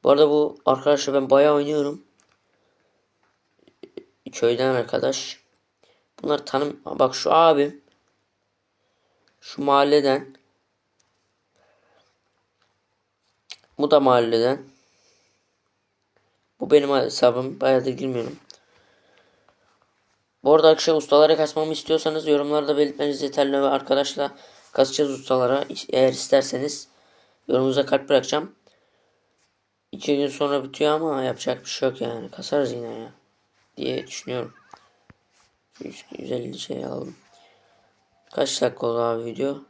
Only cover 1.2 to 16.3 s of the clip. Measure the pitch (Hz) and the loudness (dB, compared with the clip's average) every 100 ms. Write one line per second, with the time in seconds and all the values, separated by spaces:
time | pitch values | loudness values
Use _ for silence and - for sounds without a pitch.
1.2 | 135 139 147 147 143 151 143 147 _ _ | 4 4 6 4 0 -2 -4 -6 _ _
2.2 | _ _ _ _ _ _ _ _ _ _ | _ _ _ _ _ _ _ _ _ _
3.2 | _ _ _ _ _ _ - - - _ | _ _ _ _ _ _ -20 -20 -20 _
4.2 | - - 117 120 131 127 117 - 131 135 | -18 0 0 2 0 0 -2 -2 -2 -4
5.2 | - - _ _ _ _ _ _ _ - | -8 -14 _ _ _ _ _ _ _ -10
6.2 | - 147 - 135 147 - - - 131 135 | -4 -4 -2 -4 -4 -6 -12 0 0 0
7.2 | - 160 165 151 143 143 _ _ _ _ | 2 4 6 4 0 -4 _ _ _ _
8.2 | _ _ _ _ _ _ _ _ _ _ | _ _ _ _ _ _ _ _ _ _
9.2 | _ _ - - 143 139 143 147 139 135 | _ _ -20 -6 2 4 6 4 4 0
10.2 | - - _ _ _ _ _ _ _ _ | -2 -20 _ _ _ _ _ _ _ _
11.2 | _ _ _ _ _ _ _ _ _ _ | _ _ _ _ _ _ _ _ _ _
12.2 | _ _ _ _ _ _ _ _ _ _ | _ _ _ _ _ _ _ _ _ _
13.2 | _ _ _ - _ - 143 151 135 123 | _ _ _ -20 _ -6 2 4 6 4
14.2 | 117 113 117 139 - _ _ _ _ _ | 4 2 0 -2 -8 _ _ _ _ _
15.2 | _ _ _ _ _ _ _ _ _ _ | _ _ _ _ _ _ _ _ _ _
16.2 | _ | _